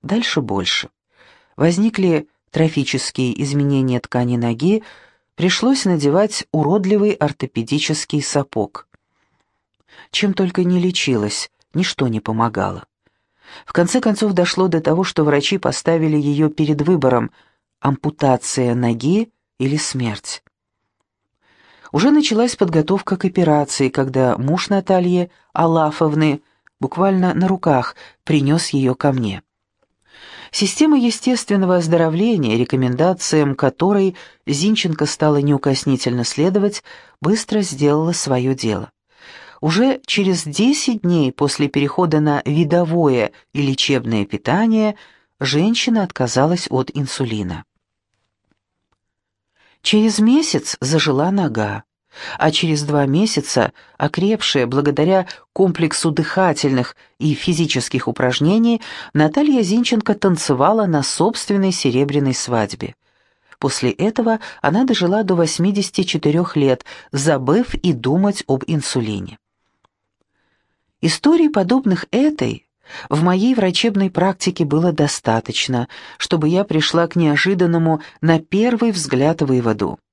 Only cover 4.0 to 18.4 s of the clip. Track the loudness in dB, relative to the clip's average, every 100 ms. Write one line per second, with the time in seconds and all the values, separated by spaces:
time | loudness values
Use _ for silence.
4 | -4 -2 0 0 -2 0 0 0 -2 -20
5 | _ _ _ -4 -2 0 0 0 0 0
6 | 2 2 0 -4 -6 -2 0 0 2 2
7 | 2 0 -2 -4 -8 -6 -2 -2 -2 -4
8 | -4 -4 -2 -4 -2 -4 -6 -8 -20 _
9 | _ _ _ _ _ _ _ _ _ -20
10 | -8 -2 -2 0 0 0 2 2 2 0
11 | 0 0 -2 -4 -10 _ _ -4 -4 -2
12 | -2 -2 -4 0 0 0 -4 -4 -16 _
13 | _ _ _ _ -20 -20 -6 -2 0 2
14 | 0 0 0 0 0 0 0 0 0 0
15 | -2 0 2 2 0 -2 -2 -2 -2 0
16 | 2 0 0 0 0 0 -2 0 0 2
17 | 2 2 -2 _ _ _ _ _ -2 -2
18 | -4 -2 0 0